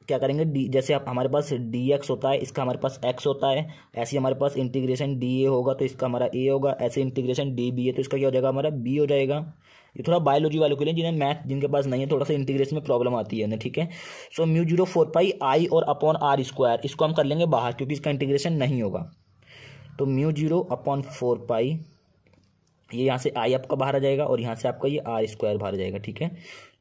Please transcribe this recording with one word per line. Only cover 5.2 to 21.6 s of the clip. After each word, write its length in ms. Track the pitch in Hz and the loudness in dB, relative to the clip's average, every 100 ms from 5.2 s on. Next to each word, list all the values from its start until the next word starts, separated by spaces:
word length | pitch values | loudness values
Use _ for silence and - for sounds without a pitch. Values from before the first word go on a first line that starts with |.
| 123 131 135 | 0 2 2
होगा 280 | 127 131 | 2 2
तो 100 | 131 | 0
इसका 220 | 135 131 127 | -2 -2 -2
हमारा 220 | 120 123 | 0 -2
ए 120 | 127 135 | 0 2
होगा, 280 | 135 135 - | 2 2 0
ऐसे 200 | 123 139 | -2 0
इंटीग्रेशन 540 | 131 135 123 127 139 | -2 -2 -2 -2 -2
डीबी 320 | 120 123 127 127 | -2 -2 0 0
है 60 | |
तो 80 | 131 | 0
इसका 180 | 131 135 | -2 0
क्या 80 | 135 | 2
हो 60 | |
जाएगा, 160 | 127 135 | 2 2
हमारा 220 | 135 151 | 0 -2
बी 260 | 139 120 143 | -2 -2 0
हो 80 | 143 | 2
जाएगा। 300 | 143 135 147 160 - _ - _ - | 2 2 -2 -6 -14 _ -20 _ -6
ये 60 | |
थोड़ा 160 | 156 175 | 0 2
बायोलॉजी 380 | 147 143 156 156 | 4 4 2 2
वालों 180 | 151 139 | 2 2
के 80 | |
लिए, 100 | 147 | 0
जिन्हें 180 | 165 165 | 0 0
मैथ 340 | 156 139 147 131 | 0 0 -2 -4
जिनके 200 | 139 139 | -2 0
पास 180 | 143 135 | 0 0
नहीं 160 | 127 | 0
है, 80 | 139 | 0
थोड़ा 140 | 139 | 0
सा 100 | 143 | 2
इंटीग्रेशन 420 | 143 131 135 135 156 | 0 0 0 0 0
में 80 | |
प्रॉब्लम 300 | - 120 123 120 | 2 2 2 0
आती 220 | 101 110 | -2 -2
है 60 | |
उन्हें, 160 | 107 107 | -2 -2
ठीक 180 | - - | -4 -4
है। 100 | 170 170 - - - - | -4 -6 -16 -18 -8 0
So 100 | 160 | 2
mu 180 | 160 | 4
zero 220 | 165 175 185 | 4 2 4
four 100 | 170 160 165 | 2 4 4
pi 80 | 190 - | 2 2
I 240 | 139 151 170 | 2 4 4
और 180 | 160 156 | 2 2
upon 280 | 139 156 156 | 2 2 2
आर 200 | 147 139 | 2 2
स्क्वायर, 380 | 127 127 123 120 | 0 2 2 2
इसको 200 | 139 - | -2 0
हम 80 | 156 | 0
कर 120 | 160 | 2
लेंगे 220 | 139 156 165 | 2 2 2
बाहर 180 | 123 120 | 2 0
क्योंकि 220 | 123 135 | -4 -4
इसका 160 | 147 151 | -4 -2
इंटीग्रेशन 420 | 135 139 139 170 156 | 0 0 0 0 0
नहीं 200 | 147 127 | 0 0
होगा। 280 | 101 90 82 - _ _ - - - - - - | -2 -4 -8 -16 _ _ -20 -20 -20 -20 -12 -4
तो 80 | 135 | 0
mu 240 | 131 156 147 | 2 2 0
zero 200 | 156 175 180 123 | 2 0 0 -4
upon 280 | 143 139 131 - | -2 -2 -4 -2
four 180 | 123 113 113 | 0 0 0
pi, 100 | 113 | 0